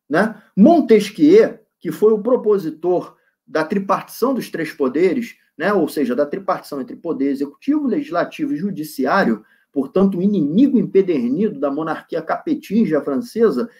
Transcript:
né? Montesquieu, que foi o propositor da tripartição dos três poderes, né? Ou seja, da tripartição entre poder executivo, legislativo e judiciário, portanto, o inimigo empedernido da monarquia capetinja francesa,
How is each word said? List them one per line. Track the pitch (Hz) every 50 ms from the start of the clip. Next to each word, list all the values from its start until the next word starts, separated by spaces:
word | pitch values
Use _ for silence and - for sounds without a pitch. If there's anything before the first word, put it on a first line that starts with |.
| _
né? | - 139 170 208 226 - - - _ _
Montesquieu, | - 196 294 339 330 240 - 226 208 202 - - - 156 147 185 220 214 160 - - _ _ _ _
que | - 170
foi | 160 - 208 214 226
o | 202 196
propositor | 233 254 220 - 214 208 190 165 156 - - - 175 180 170 - - - _ _ _ _ _ _
da | _ - 156 156
tripartição | 156 190 196 196 196 190 180 - - - - - 262 269
dos | 226 - -
três | - 165 156 147 -
poderes, | - 143 127 127 151 180 190 156 127 117 - - _ _ _ _ -
né? | 156 196 208
Ou | 196 156 -
seja, | - 160 139 120 123
da | 127 147
tripartição | 165 - - - - 180 - - - 147 139
entre | 123 120 -
poder | - - 170 151 127 135 143
executivo, | 139 131 143 139 - _ - - 294 302 294
legislativo | 254 208 156 - 151 165 175 151 - - - 156 139 143
e |
judiciário, | 151 180 208 170 147 156 156 - - 127 135 170 196 170 120 110 101 - _ _ _ _ _ -
portanto, | 143 135 - - 185 196 196 190 175
o | 180
inimigo | 208 208 185 151 143 156 208 285 262 240 220
empedernido | 175 143 - 190 185 180 170 135 117 120 135 170 220 214 - 139
da | 143 143
monarquia | 139 147 160 160 156 - - _ 170 165 156
capetinja | - 170 175 - 175 151 - - - 185 226 220 165 156 143
francesa, | 143 151 139 127 117 - - 214 233 208 143 123 117 120 -